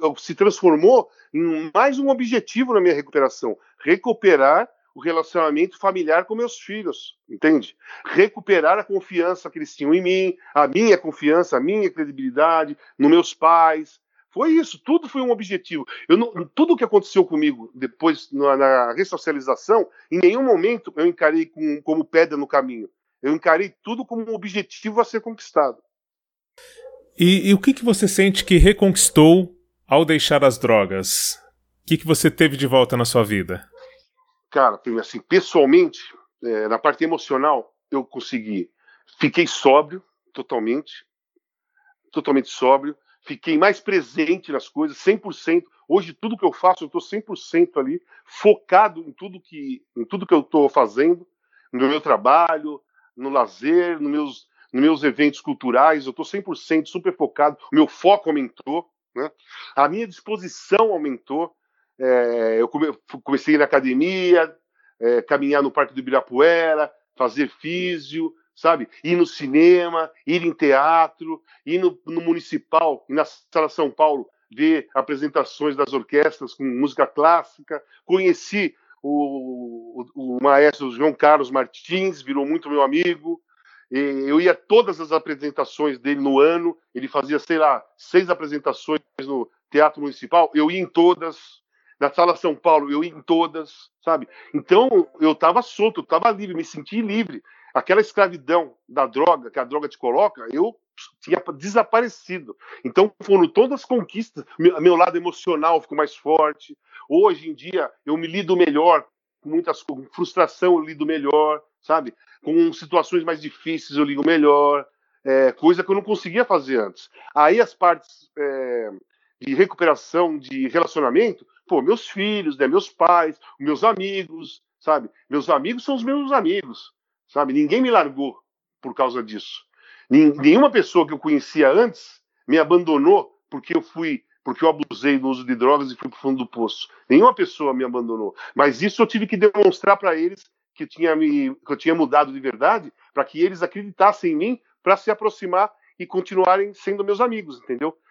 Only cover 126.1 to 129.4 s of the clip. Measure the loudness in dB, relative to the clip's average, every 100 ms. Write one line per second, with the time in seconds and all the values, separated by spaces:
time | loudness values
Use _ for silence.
126.1 | -6 -2 -2 -2 -4 -6 -18 -20 _ _
127.1 | _ _ -4 -2 0 0 0 2 2 0
128.1 | -4 -8 -10 _ _ _ _ -16 -4 -4
129.1 | -4 -10 -14